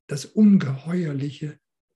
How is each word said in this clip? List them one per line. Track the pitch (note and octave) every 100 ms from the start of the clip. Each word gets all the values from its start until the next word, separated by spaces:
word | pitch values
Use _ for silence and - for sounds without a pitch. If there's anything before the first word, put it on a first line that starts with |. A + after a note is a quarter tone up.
| -
das | D3
Ungeheuerliche, | - - G#3+ G3 C3+ C3+ D#3+ F3+ D#3+ C#3 C#3+ - D3+ - _ _ _